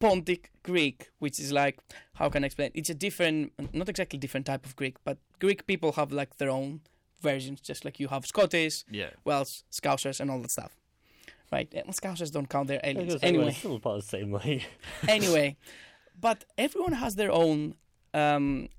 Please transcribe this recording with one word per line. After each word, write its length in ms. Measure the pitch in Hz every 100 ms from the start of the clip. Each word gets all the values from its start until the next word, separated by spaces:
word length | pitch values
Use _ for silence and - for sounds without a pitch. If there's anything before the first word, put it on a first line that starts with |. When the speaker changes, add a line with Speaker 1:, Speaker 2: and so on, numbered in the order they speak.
Speaker 1:
Pontic 500 | 220 185 165 180 - _
Greek, 480 | - 180 143 127 - -
which 220 | 147 -
is 100 | 143
like, 280 | 143 143 135 - - -
how 140 | - 151
can 160 | 143
I 20 | 139
explain? 240 | - 143
It's 160 | 160 156
a 40 |
different, 580 | 156 202 - 170 156 143 - 143
not 140 | - 185
exactly 300 | 185 180 143
different 280 | 135 135 139
type 180 | 131 135
of 100 | -
Greek, 200 | 135 -
but 140 | - 139 _ -
Greek 260 | 190 196 -
people 260 | 185 160
have, 200 | 143 143
like, 240 | 143 139 -
their 140 | 143
own 300 | 131 135 156 - _ _ _
versions, 400 | 151 139 131 139
just 240 | - -
like 140 | - -
you 80 | 139
have 160 | 139
Scottish, 600 | - - 185 170 160 - -
Speaker 2:
Yeah. 220 | 104 85 -
Speaker 1:
Welsh, 380 | - 143 139 - -
Scousers, 480 | - 143 139 139 135
and 100 | 139
all 100 | 131
that 100 | 117
stuff. 240 | - - _ _ _ _ _ - - -
Right, 180 | 139 151
and 140 | - -
Scousers 380 | 190 190 170 165
don't 180 | 151 139
count, 200 | 143 139
they're 120 | 139
Speaker 3:
I 40 | -
was 40 | 143
Speaker 1:
aliens. 120 | 175
Speaker 3:
gonna 40 | 156
say, 60 | 180
well, 20 | 170
Speaker 1:
Anyway. 80 | 151
Speaker 3:
it's 80 | 135
still 220 | 208 120
part 160 | - 104
of 40 |
the 60 | -
same, 240 | 98 101
like 340 | 101 123 135 - - -
<laughs> 200 | - 160
Speaker 1:
Anyway, 480 | 214 196 160 143 147 - - - - _ -
but 240 | 233 220 - -
everyone 360 | 277 392 359
has 240 | 269 254 196
their 160 | 208
own, 420 | 165 165 151 151 - _ _ _
um, 540 | 151 147 147 139 135 131